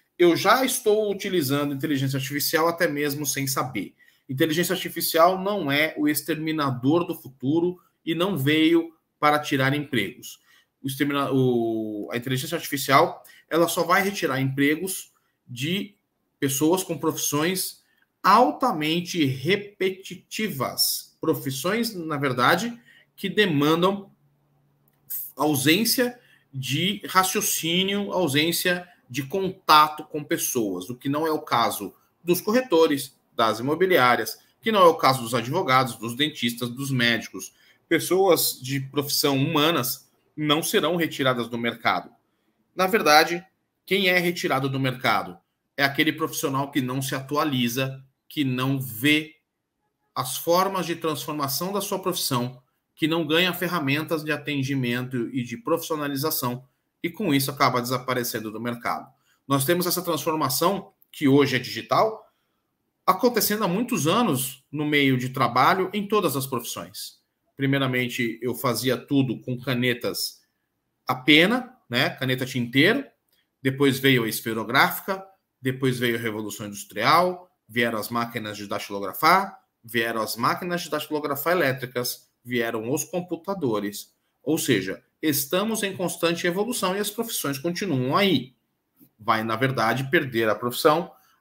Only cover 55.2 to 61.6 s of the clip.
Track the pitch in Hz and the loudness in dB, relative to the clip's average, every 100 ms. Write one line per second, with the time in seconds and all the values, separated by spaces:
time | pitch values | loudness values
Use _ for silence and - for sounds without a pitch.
55.2 | 113 131 117 117 151 165 - 156 143 139 | -4 -4 -6 -8 -2 -2 -2 -6 -4 -4
56.2 | 156 151 127 123 - _ _ - 175 - | -4 -2 -4 -6 -12 _ _ -10 -10 -4
57.2 | 196 139 139 135 131 123 120 127 131 123 | 0 0 0 0 2 2 -2 -4 -2 -4
58.2 | 117 110 110 110 120 120 95 80 - _ | -2 -6 -8 -8 -8 -6 -6 -6 -8 _
59.2 | _ _ - 139 139 175 175 170 170 156 | _ _ -2 0 2 2 2 -2 -2 -2
60.2 | 165 160 135 - 170 196 - _ _ - | -2 -2 -2 2 0 0 -6 _ _ 0
61.2 | 139 143 135 127 | 6 6 6 2